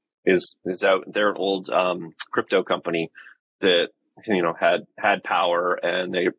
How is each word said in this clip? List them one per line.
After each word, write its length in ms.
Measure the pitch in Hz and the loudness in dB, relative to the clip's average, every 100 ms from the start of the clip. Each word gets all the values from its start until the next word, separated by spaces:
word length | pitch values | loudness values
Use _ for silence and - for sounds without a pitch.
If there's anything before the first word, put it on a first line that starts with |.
| _ _ - | _ _ 2
is, 300 | 90 - - | 4 2 -2
is 180 | 90 90 | -8 -2
out. 220 | 98 95 - | 0 0 0
They're 180 | 104 104 | -2 0
an 60 | 95 | 0
old, 320 | 98 95 92 | -2 -4 -2
um, 440 | 90 90 87 82 - - | 0 0 -2 -8 -14 -6
crypto 320 | - - 95 | -4 0 0
company 480 | 92 87 87 85 82 - - - _ _ | 0 -2 -2 -4 -4 -10 -20 -20 _ _
that, 300 | 98 85 80 _ _ _ - | 2 2 0 _ _ _ -2
you 160 | 95 | 0
know, 120 | 85 | 0
had, 340 | 82 85 87 - - | 0 0 0 -2 -4
had 280 | 107 98 - | 0 0 0
power, 480 | 90 90 87 90 | 0 0 0 0
and 400 | 90 87 90 92 | -2 -2 -2 -2
they, 160 | 90 90 | -2 -2